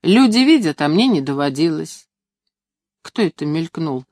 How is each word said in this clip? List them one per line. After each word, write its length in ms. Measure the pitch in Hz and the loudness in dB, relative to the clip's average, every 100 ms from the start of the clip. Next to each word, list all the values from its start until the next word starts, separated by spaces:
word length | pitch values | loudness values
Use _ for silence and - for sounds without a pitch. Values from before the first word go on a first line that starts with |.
Люди 360 | 175 214 262 226 | 2 4 4 4
видят, 420 | 262 320 180 147 | 4 4 2 -2
а 80 | 147 | 0
мне 180 | 165 262 | 2 2
не 140 | 180 | 0
доводилось. 880 | 135 139 143 135 165 156 160 - _ _ _ _ _ _ _ _ _ _ | -2 -4 -4 -2 -2 -2 -8 -14 _ _ _ _ _ _ _ _ _ _
Кто 220 | - - | -12 -4
это 240 | 185 - 151 | -4 -2 -6
мелькнул 580 | 156 165 - 160 127 127 | -4 -6 -6 -6 -6 -10